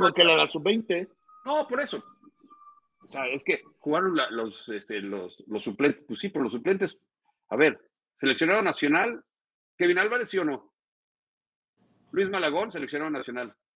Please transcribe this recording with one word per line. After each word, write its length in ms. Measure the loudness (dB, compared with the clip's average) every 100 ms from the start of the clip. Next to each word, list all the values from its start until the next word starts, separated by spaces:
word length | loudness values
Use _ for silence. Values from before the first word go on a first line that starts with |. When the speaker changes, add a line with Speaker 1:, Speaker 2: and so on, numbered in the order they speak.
Speaker 1:
flaco. 100 | 2
Speaker 2:
que 80 | 6
era 140 | 6 6
la 120 | 4
sub-veinte. 600 | 0 0 0 0 -2 -2 _ _ -14
Speaker 1:
No, 220 | -4 -4 -2
por 120 | -4
eso. 220 | -4 -8 -14 _ -20 _ _ -20 -20 _ _ _
O 40 | _
sea, 180 | -8 -6
es 160 | -4
que 180 | -2 -2 -4 _
jugaron 380 | -2 0 2 0
la, 140 | -2
los, 380 | -4 -6 -8 -10
este, 320 | -10 -8 -8
los, 420 | -6 -8 -10 -14 -8
los 160 | -6
suplentes. 400 | -4 0 0 0 -10
Pues 140 | -8
sí, 80 | -6
pero 160 | -4
los 80 | -4
suplentes. 440 | -2 -2 0 -2 -8 _ _ _ _ -4
A 80 | 2
ver, 220 | 2 2 _ _ _ -4
seleccionado 460 | 0 2 2 2
nacional, 600 | 2 0 2 2 2 -4 -12 _ _ _ _ 0
Kevin 220 | 2 4
Álvarez, 320 | 2 0 -2
¿sí 80 | -2
o 60 |
no? 280 | -2 -4 -10 _ _ _ _ _ _ _ _ _ _ _ _ _ _
Luis 180 | -2 -2
Malagón, 400 | 0 -2 -2 -4
seleccionado 380 | -6 -8 -6 -4
nacional. 440 | -6 -6 -8 -10 -14 _